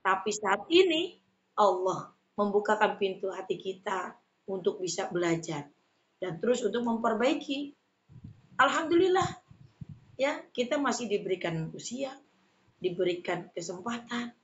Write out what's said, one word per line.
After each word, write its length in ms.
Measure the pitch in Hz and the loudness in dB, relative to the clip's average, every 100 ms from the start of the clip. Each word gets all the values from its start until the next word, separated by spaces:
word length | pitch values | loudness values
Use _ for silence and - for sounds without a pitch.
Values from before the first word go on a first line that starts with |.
Tapi 300 | 196 190 220 | 2 0 0
saat 320 | 202 202 202 - | -4 0 0 4
ini, 480 | 339 381 320 359 - _ _ _ - | 6 6 4 -2 -8 _ _ _ 4
Allah 520 | 202 185 185 170 - _ _ | 4 6 0 -2 -6 _ _
membukakan 640 | - 208 202 208 208 214 202 | -2 2 2 2 4 4 2
pintu 320 | 196 190 190 | -2 -2 -6
hati 320 | 180 - 175 | -8 -6 -6
kita 560 | 190 185 - 190 185 - _ _ - | -6 -8 -4 -4 -6 -10 _ _ -8
untuk 320 | 190 180 185 | -2 -2 -2
bisa 280 | 180 165 190 | -4 -4 -4
belajar. 560 | 175 175 165 165 151 143 _ _ _ _ _ | 0 0 0 -2 -8 -8 _ _ _ _ _
Dan 240 | 185 165 | -8 -4
terus 240 | 220 247 | 0 0
untuk 160 | 202 240 | 0 -2
memperbaiki. 960 | 240 226 233 208 247 294 - 277 285 - _ _ _ - - - _ - | -2 0 0 2 2 0 -2 -6 -6 -12 _ _ _ -20 -20 -20 _ 2
Alhamdulillah, 720 | 269 285 320 339 370 370 370 - _ - - _ - - - - | 4 4 2 4 6 4 2 -4 _ -20 -20 _ -18 -18 -20 -4
ya, 240 | 269 302 - - | -2 -2 -10 -4
kita 240 | 240 302 | -2 0
masih 280 | 269 226 240 | 0 0 0
diberikan 560 | 202 175 185 175 165 160 - | -2 0 -2 -2 -2 -4 -8
usia, 360 | - 240 269 277 _ _ _ _ _ _ | -10 -6 -8 -8 _ _ _ _ _ _
diberikan 720 | 180 175 180 175 - 175 - | -6 0 -2 -2 -4 -4 -4
kesempatan 800 | - 170 180 233 240 - 240 240 - | -10 -8 -8 -6 -8 -6 -8 -8 -12